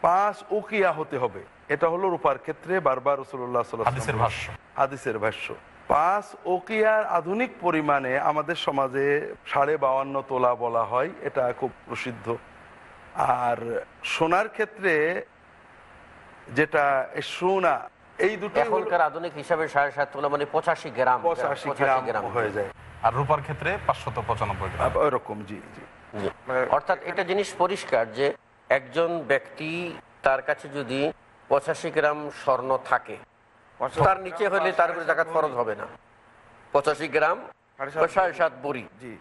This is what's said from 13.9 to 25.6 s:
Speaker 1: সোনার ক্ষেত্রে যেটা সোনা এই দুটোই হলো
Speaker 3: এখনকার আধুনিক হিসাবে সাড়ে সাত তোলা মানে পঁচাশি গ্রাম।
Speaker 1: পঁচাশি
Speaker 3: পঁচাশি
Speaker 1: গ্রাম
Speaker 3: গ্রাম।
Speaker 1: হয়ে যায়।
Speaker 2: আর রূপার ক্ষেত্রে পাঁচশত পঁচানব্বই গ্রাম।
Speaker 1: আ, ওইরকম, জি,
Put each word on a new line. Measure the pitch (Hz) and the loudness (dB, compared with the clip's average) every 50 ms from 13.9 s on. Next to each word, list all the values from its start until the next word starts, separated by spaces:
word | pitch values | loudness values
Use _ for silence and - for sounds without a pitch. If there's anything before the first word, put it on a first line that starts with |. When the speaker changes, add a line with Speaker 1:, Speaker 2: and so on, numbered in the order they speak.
| - - - | -16 -12 -8
Speaker 1:
সোনার | - - - 165 160 170 185 220 220 | -6 -2 0 2 4 4 2 2 0
ক্ষেত্রে | - - 214 208 - - 190 190 165 151 151 160 180 202 - _ _ - - - - - - - - - - - - - - - - - - - - - - - | -2 -4 -4 -4 -4 -2 0 2 2 4 2 0 0 -4 -6 _ _ -20 -20 -20 -20 -20 -20 -20 -20 -20 -20 -20 -20 -20 -20 -20 -20 -20 -20 -20 -20 -20 -18 -6
যেটা | 127 123 156 151 - 156 143 143 139 131 127 - - 156 143 | 0 0 0 2 4 2 4 4 2 2 0 -2 -6 -8 -8
সোনা | - - - 175 180 196 190 180 170 143 117 - - _ _ - - - - | -8 -8 -2 0 0 2 2 2 2 0 0 -4 -10 _ _ -20 -20 -6 0
এই | - 185 214 | 0 0 0
দুটোই | 202 185 208 - - - | -2 -6 -2 0 0 2
হলো | 233 208 - | 2 2 0
Speaker 3:
এখনকার | - - 175 175 | 0 0 2 2
আধুনিক | 165 151 139 165 170 175 151 | 2 2 0 -2 -8 -8 -8
হিসাবে | 151 139 - 170 156 160 147 | -8 -2 0 0 0 0 0
সাড়ে | - 143 143 143 135 | 2 2 2 2 0
সাত | 143 143 139 - | -2 -4 -2 -2
তোলা | 139 143 143 | -4 -2 0
মানে | 143 147 143 147 - | 0 0 -2 0 0
পঁচাশি | 156 160 - 160 - - 160 | 0 2 2 0 0 -2 -10
গ্রাম। | 123 110 131 127 127 123 - | -2 2 4 4 4 4 2
Speaker 1:
পঁচাশি | 170 165 160 - 151 143 135 - 143 | 0 0 0 0 -2 -2 -2 -4 -6
Speaker 3:
পঁচাশি | 139 - 143 | -2 0 2
Speaker 1:
গ্রাম | 135 131 131 127 | 4 4 2 2
Speaker 3:
গ্রাম। | 117 117 107 98 | 0 -2 -2 -2
Speaker 1:
হয়ে | 98 98 120 113 107 | -2 -2 0 0 0
যায়। | 95 104 101 98 - - - - - - - | 0 -2 -4 -4 -6 -14 -20 -20 -18 0 0
Speaker 2:
আর | 113 113 | 0 2
রূপার | 127 143 131 156 147 139 | 2 2 2 2 0 0
ক্ষেত্রে | - 151 - - - 190 208 - | -4 -8 -4 -2 -2 -2 -2 0
পাঁচশত | - 135 - - - 117 120 110 | -2 -2 -2 -2 -6 -6 -6 -2
পঁচানব্বই | 107 117 110 113 104 98 95 98 92 | -2 -2 -2 0 -4 -2 -4 -4 -6
গ্রাম। | 87 - 113 127 | -2 0 0 0
Speaker 1:
আ, | - - | 2 2
ওইরকম, | 107 147 131 123 - - 110 104 107 98 | 2 2 2 0 -4 -6 -10 -10 -10 -12
জি, | 104 92 | -12 -14